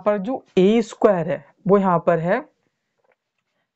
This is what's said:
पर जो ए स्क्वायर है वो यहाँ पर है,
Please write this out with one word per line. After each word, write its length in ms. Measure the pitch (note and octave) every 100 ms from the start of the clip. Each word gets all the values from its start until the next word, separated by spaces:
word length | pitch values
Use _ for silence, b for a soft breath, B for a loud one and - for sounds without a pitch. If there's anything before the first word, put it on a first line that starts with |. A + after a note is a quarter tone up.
| G#3+
पर 120 | G#3
जो 240 | F#3+ C4+ - -
ए 240 | F#3+ A#3
स्क्वायर 480 | A3 - A3+ F#3 E3
है 140 | C#3+ - _ F3+
वो 100 | G3+
यहाँ 200 | F#3+ E3+
पर 200 | - E3+
है, 180 | E3 A#3+ D4+ _ _ _ _ _ _ _ _ _ _ _ _